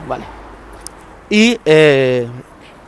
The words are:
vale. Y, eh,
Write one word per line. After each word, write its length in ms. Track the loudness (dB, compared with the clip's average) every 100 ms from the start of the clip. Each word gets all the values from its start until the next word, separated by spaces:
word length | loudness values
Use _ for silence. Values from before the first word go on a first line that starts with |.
| -8
vale. 180 | -12 -12 -20 -20 -20 -20 -20 -20 -20 -20 -20 -4
Y, 280 | 0 2 0 0
eh, 600 | 4 4 2 0 -2 -6 -12 -20 -20 -20 -20